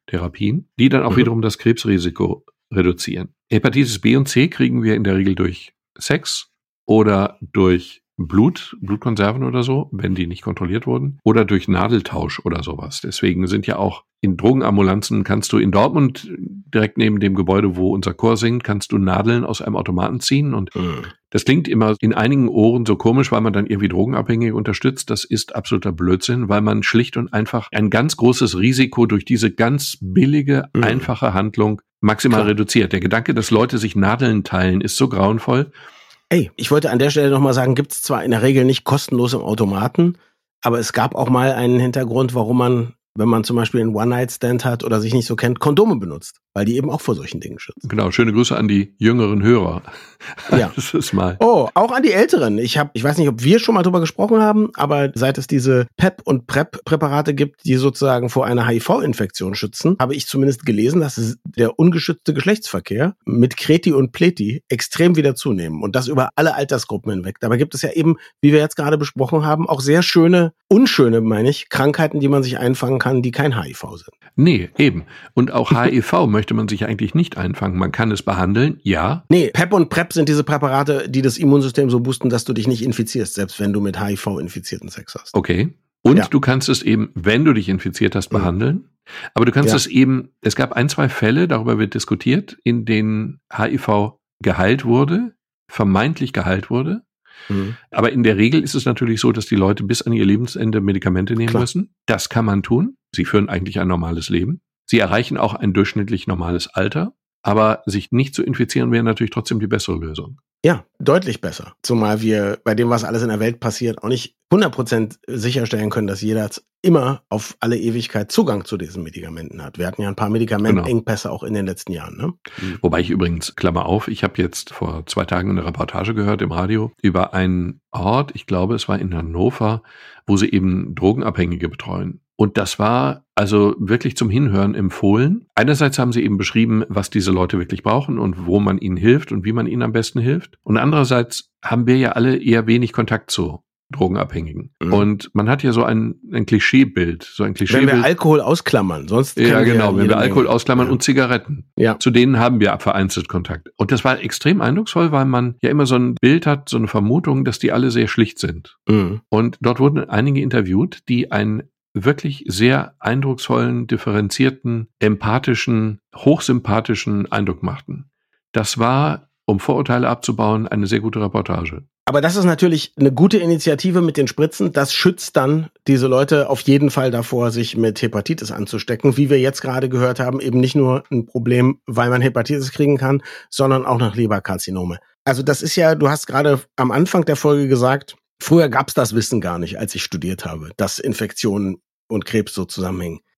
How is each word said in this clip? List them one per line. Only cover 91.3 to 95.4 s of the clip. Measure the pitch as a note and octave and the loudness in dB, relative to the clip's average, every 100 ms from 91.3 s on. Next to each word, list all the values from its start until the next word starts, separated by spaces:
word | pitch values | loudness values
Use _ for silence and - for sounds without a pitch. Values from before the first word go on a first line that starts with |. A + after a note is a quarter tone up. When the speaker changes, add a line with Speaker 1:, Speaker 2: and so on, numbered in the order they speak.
| C3+ F3 | 2 2
Speaker 1:
darüber | B2 A#2 A2 | 0 0 0
wird | G#2 | 0
diskutiert, | - - G#2 A#2+ D3+ G3+ - | -4 -4 -4 0 -2 -2 -6
in | - A#2+ | -2 -2
denen | A2+ A2 A2 G#2+ A2 C#3 _ | 0 0 0 -2 -6 -10 _
H | - A2 | -4 -2
I | C#3 | -2
V | - G#2 G#2 - _ - | 0 0 0 -4 _ -6
geheilt | G#2 F2+ F#2+ C3+ | -2 2 2 2
wurde, | B2+ A#2+ C#3+ F3+ A#3+ - | 2 2 2 0 -2 -8